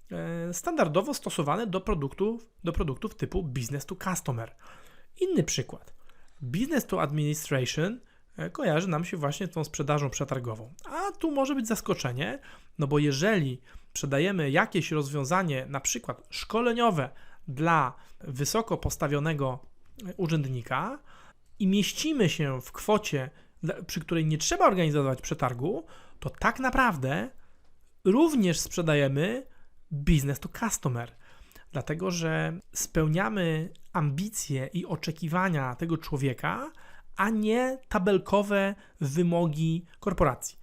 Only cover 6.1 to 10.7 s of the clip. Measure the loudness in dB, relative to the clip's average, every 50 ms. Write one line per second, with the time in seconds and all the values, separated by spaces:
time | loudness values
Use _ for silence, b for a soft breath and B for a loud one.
6.1 | b b b b b b -8 -6 -2 -2 0 2 2 0 0 0 0 0 0 0
7.1 | 0 0 0 0 0 -2 -2 -2 0 0 0 0 0 -2 -2 -2 -2 -6 -14 b
8.1 | b b b b -12 -10 -8 -8 -6 -2 0 2 2 2 2 0 0 -2 -2 -4
9.1 | -4 -4 -2 -2 -2 -2 -6 -6 -4 -4 -6 -6 -4 -4 0 0 0 0 0 0
10.1 | -2 -2 -4 -2 -2 -4 -4 -6 -6 -8 -10 -16